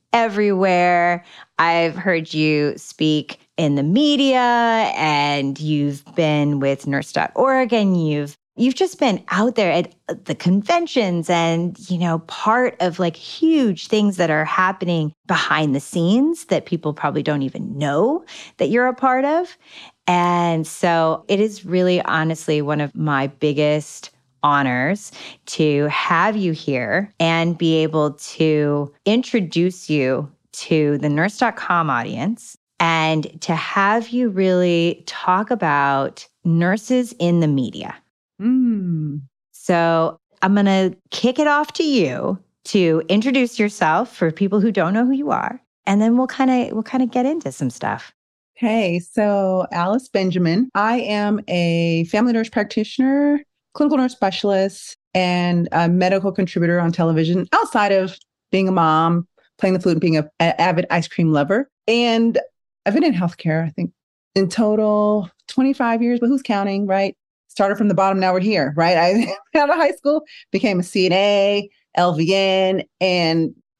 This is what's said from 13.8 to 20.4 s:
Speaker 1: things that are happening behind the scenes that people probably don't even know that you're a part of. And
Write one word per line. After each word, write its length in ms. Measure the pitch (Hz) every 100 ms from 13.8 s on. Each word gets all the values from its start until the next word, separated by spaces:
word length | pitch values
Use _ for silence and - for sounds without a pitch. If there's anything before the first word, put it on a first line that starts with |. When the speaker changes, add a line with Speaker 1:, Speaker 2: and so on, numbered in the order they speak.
| -
Speaker 1:
things 280 | 214 208 185
that 140 | 170
are 140 | 151
happening 680 | 151 - 185 196 180 170 151 - -
behind 480 | 185 - 151 156
the 60 | 139
scenes 680 | - 175 170 226 294 330 -
that 200 | 170 -
people 260 | 165 156
probably 280 | 151 151 147
don't 200 | 151 147
even 340 | 135 - - 139
know 460 | 143 143 220 330 - - - -
that 120 | 135
you're 200 | 233 254
a 60 |
part 300 | 254 269 254
of. 320 | 277 320 359 - - - - _ -
And 600 | 175 175 175